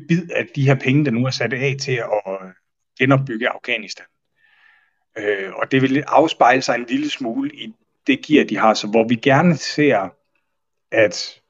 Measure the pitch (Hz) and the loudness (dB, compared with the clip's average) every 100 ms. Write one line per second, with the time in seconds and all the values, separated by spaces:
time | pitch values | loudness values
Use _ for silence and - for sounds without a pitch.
0 | - 170 175 120 113 143 135 131 131 143 | 0 -2 0 -6 -6 0 2 2 2 0
1 | 143 113 127 - 117 123 139 135 139 123 | 2 0 -2 -4 -4 -2 -4 -4 -6 -6
2 | 104 104 95 95 92 - _ _ _ - | -4 -4 -4 -10 -12 -20 _ _ _ -2
3 | 131 135 135 113 123 - - 117 98 - | 2 2 0 -4 -4 -4 -6 -8 -8 -16
4 | - _ _ _ _ _ _ _ _ _ | -18 _ _ _ _ _ _ _ _ _
5 | _ 110 104 101 95 92 - 135 131 135 | _ -6 -4 -4 -6 -8 -2 2 2 0
6 | - 127 160 - 120 131 135 120 123 135 | 2 2 2 4 4 4 2 -4 -2 -4
7 | 151 - 120 127 139 147 113 - _ _ | -4 -6 -4 -4 -6 -8 -16 -18 _ _
8 | - 131 - 147 - 101 110 107 107 113 | -2 -2 2 2 2 2 2 2 0 0
9 | 113 120 143 135 175 147 - - 147 107 | 2 0 2 4 4 0 -2 0 2 2
10 | 95 - _ _ _ _ _ _ _ 113 | -2 -10 _ _ _ _ _ _ _ 2
11 | 104 - - - _ | 2 0 -10 -16 _